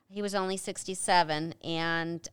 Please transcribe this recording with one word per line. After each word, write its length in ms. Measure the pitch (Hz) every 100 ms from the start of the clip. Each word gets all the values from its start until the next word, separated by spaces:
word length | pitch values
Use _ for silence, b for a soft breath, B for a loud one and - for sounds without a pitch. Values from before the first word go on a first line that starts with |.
| b
He 140 | 196
was 140 | 202 196
only 220 | 185 190
sixty-seven, 960 | - 185 - 185 - 180 160 151 165 -
and 640 | - 165 165 165 165 170 -